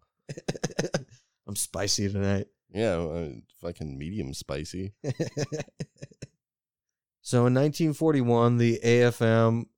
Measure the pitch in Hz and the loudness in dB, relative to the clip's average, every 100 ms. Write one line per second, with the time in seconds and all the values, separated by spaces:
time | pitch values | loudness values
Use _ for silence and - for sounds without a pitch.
0 | _ _ - - - - - - - - | _ _ -16 -12 -8 -6 -6 -4 -4 -6
1 | 127 - _ _ - 101 - 87 98 - | -8 -20 _ _ -10 -8 -6 -4 -2 -2
2 | 101 101 98 98 - _ _ 92 113 85 | -2 -2 0 -2 -4 _ _ -2 0 0
3 | 82 85 78 57 - _ 87 - 76 67 | -2 -4 -8 -10 -20 _ -12 -10 -10 -10
4 | 78 107 67 69 - 69 80 90 98 - | -8 -8 -8 -10 -10 -8 -8 -10 -10 -10
5 | 143 - - - 143 151 - - - - | -10 -6 -8 -6 -8 -8 -12 -14 -16 -16
6 | - - - _ _ _ _ _ _ _ | -20 -20 -20 _ _ _ _ _ _ _
7 | _ _ - 123 123 127 151 147 160 139 | _ _ -2 2 4 4 2 2 -2 2
8 | 160 143 120 117 120 120 117 113 117 120 | 2 2 2 4 4 4 4 2 4 6
9 | 120 117 113 113 113 117 - | 4 4 2 4 4 2 -4